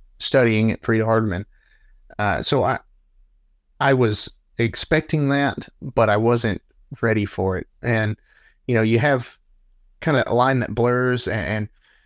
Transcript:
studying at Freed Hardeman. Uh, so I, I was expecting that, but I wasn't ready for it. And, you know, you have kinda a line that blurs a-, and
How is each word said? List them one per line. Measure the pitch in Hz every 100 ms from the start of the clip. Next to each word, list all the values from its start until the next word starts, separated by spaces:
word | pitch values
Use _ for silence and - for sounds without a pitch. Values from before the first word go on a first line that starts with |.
| - -
studying | - 135 120 107 110
at | -
Freed | - 110
Hardeman. | 110 113 110 90 - _ _ _ _ - - -
Uh, | 104 73
so | - 135
I, | 117 123 _ _ _ _ _ _ _ _ _ -
I | 139
was | 131 117 104 - _ _ -
expecting | 117 - - 156 - 156 139
that, | 139 139 - - -
but | 131 117 107
I | 104
wasn't | 117 120 113 90 _ _ - -
ready | 117 110
for | 101 - 95 90
it. | - _
And, | 117 113 107 107 _ _ _ _ -
you |
know, | 113
you | 110 113
have | 147 131 - - _ _ _ _ _ -
kinda | 160 135 -
a |
line | 120 131 131
that | 123
blurs | 110 123 123 127 123 -
a-, |
and | 110 80 107 104 _ _ _